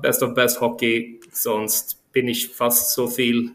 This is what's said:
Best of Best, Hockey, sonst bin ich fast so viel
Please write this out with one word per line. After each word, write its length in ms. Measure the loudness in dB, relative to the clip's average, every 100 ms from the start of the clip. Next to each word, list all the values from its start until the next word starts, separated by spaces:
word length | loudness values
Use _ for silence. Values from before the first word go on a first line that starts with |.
Best 220 | 0 2
of 120 | 0
Best, 260 | 2 2 2
Hockey, 600 | -2 0 0 0 -2 -14 -14
sonst 800 | -6 -2 -2 -2 -4 -4 -12 _
bin 160 | -2 0
ich 200 | -2 -4
fast 440 | -2 2 2 0
so 160 | 0 -2
viel 420 | 0 2 2 0